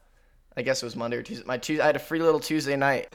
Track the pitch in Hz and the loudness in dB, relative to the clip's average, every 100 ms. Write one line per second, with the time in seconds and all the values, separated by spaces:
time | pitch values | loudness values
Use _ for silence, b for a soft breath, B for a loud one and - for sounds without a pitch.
0 | _ _ _ _ _ - 123 131 120 117 | _ _ _ _ _ -6 -2 -2 -2 -6
1 | 117 120 120 120 - 127 - 151 151 139 | -4 -4 -6 -10 -6 -6 -2 2 4 2
2 | - 160 165 151 - 156 139 139 139 131 | 0 2 4 4 2 -2 0 2 2 2
3 | - | -2